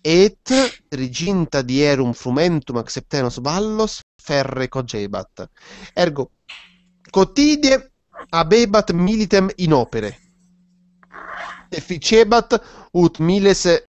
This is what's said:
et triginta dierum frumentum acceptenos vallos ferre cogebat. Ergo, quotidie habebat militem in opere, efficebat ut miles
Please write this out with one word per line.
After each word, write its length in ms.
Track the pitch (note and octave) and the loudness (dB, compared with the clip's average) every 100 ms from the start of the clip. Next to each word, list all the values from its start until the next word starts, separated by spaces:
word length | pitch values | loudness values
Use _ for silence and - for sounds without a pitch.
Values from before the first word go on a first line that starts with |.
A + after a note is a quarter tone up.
et 520 | D3+ E3+ G#3 - - C4 C4 - _ | 2 4 4 0 -2 0 0 -4 _
triginta 720 | C3+ B2+ A#2+ E3+ F#3+ E3 C#3+ | -8 -8 -6 -4 -2 0 -2
dierum 520 | B2+ C3 D3 C#3 B2 | -2 0 2 2 -2
frumentum 640 | A#2+ B2+ B2+ F3 D#3+ - A#2+ | -4 -4 0 0 0 -4 -8
acceptenos 640 | A2+ - - D3 B2 A#2+ | -6 -12 -8 -4 -4 -4
vallos 580 | C3 F3 G#3+ G#3+ G#3+ - _ _ | -6 -4 -4 -4 -4 -6 _ _
ferre 520 | - C#3+ C3 C3 B2+ | -4 -4 -2 -6 -6
cogebat. 800 | C3 B2 A2 G2+ G2+ F#2 - F#2 _ - - - | -8 -8 -8 -8 -8 -12 -16 -20 _ -20 -20 -12
Ergo, 360 | - F3 C#3 B2+ _ _ - - _ _ _ _ | -2 -2 -2 -10 _ _ -20 -20 _ _ _ _
quotidie 800 | - F#3 - D4 D4 C#4+ C4 - _ _ - - | 0 0 2 2 2 2 0 -2 _ _ -20 -6
habebat 640 | E3 E3 A3 A#3 G#3 G3 | -2 2 4 4 2 0
militem 580 | E3+ F3+ A3 G#3 G3 F#3+ - | 0 0 0 2 2 0 -2
in 160 | F3 | 0
opere, 400 | D3 A#2 A2+ G#2 - _ _ _ _ _ _ _ _ _ - - - - - - | 2 0 -4 -8 -12 _ _ _ _ _ _ _ _ _ -20 -18 -16 -16 -18 -12
efficebat 880 | E3+ - F3 - A3 A3+ A#3 - A#3 - - - | -12 -8 -6 2 4 6 4 2 -4 -4 -20 -6
ut 260 | F3 E3+ - | 2 2 2
miles 480 | D#3+ G3 G3 F#3 F#3 E3+ _ | 0 2 2 2 2 0 _